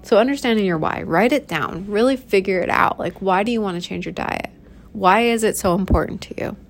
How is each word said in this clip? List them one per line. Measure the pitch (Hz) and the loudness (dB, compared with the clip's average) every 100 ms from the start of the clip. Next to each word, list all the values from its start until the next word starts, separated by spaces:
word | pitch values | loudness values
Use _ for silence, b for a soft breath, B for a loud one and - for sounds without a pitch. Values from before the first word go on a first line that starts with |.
So | - 208 | 4 4
understanding | 240 277 247 220 | 4 0 0 2
your | 190 165 | 2 0
why, | 151 - | -2 -4
write | - 165 220 | 0 2 4
it | 294 - | 2 -2
down, | 160 - 165 196 | -4 -4 -6 -4
really | 208 247 262 | 0 2 0
figure | - 196 196 185 | 0 0 2 -2
it | - | 0
out. | - - - | 2 2 0
Like, | - - | -6 -4
why | 190 185 | 0 0
do | 214 | 0
you | 233 | -2
wanna | 208 175 | -2 -6
change | 175 180 175 | -8 -8 -8
your | |
diet? | - - - - - B B B | -8 -6 -6 -8 -14 B B B
Why | 214 190 202 | 0 4 4
is | 233 233 | 2 2
it | 220 - | 0 0
so | 190 | 0
important | 175 185 165 - - | 0 2 0 0 -8
to | - - | -12 -8
you? | - 208 | -8 -10